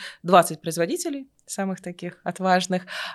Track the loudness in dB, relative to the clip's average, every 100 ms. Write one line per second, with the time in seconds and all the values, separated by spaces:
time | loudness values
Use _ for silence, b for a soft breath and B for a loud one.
0 | B B 6 6 6 0 -4 -2 -2 -2
1 | -4 -6 -10 _ -10 -6 -4 -4 -8 -10
2 | -12 -8 -8 -2 2 2 2 -4 -4 B
3 | B